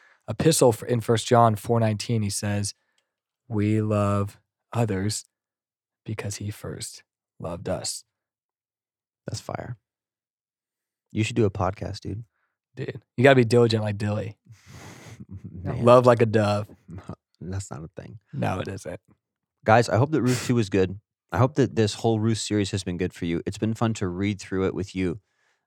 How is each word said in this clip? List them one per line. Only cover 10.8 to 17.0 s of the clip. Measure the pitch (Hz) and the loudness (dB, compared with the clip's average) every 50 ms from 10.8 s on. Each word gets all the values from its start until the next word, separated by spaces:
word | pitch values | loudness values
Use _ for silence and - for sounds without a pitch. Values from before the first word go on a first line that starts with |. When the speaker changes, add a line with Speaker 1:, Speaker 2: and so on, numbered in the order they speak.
| _ _ _ _ _ _ | _ _ _ _ _ _
Speaker 2:
You | - 104 110 | -4 -4 -2
should | - 120 | 0 0
do | 120 110 | 0 0
a | 95 | 0
podcast, | - - 90 92 98 - - 87 98 - | 0 -2 -4 -4 -4 -6 -10 -10 -10 -10
dude. | - - 95 113 120 - _ _ _ _ _ _ _ _ _ | -10 -10 -10 -10 -12 -16 _ _ _ _ _ _ _ _ _
Speaker 1:
Dude, | - 131 - - - - _ _ | -12 -12 -12 -12 -14 -20 _ _
you | - 120 | 6 8
gotta | 139 139 | 8 8
be | 131 120 | 8 6
diligent | 110 120 120 120 113 110 110 107 | 6 6 4 6 4 2 0 -2
like | 107 101 | -4 -4
Dilly. | 101 104 104 104 - 101 110 - - _ _ 110 _ _ - - - - - - - | -4 -2 -2 -2 -4 -4 -8 -12 -16 _ _ -20 _ _ -20 -20 -20 -20 -20 -20 -20
Speaker 2:
<laughs> | - - - - - - 98 - - - - 87 87 | -20 -20 -20 -20 -18 -18 -18 -16 -16 -16 -16 -10 -8
Man. | 95 117 120 120 | -8 -6 2 6
Speaker 1:
Love | 117 123 127 120 | 8 8 10 8
like | 123 120 110 | 8 6 6
a | 120 | 4
dove. | 107 104 110 104 104 104 104 104 - - _ _ | 4 4 2 2 2 0 -2 -4 -8 -14 _ _
Speaker 2:
<laughs> | - 82 95 | -18 -18 -16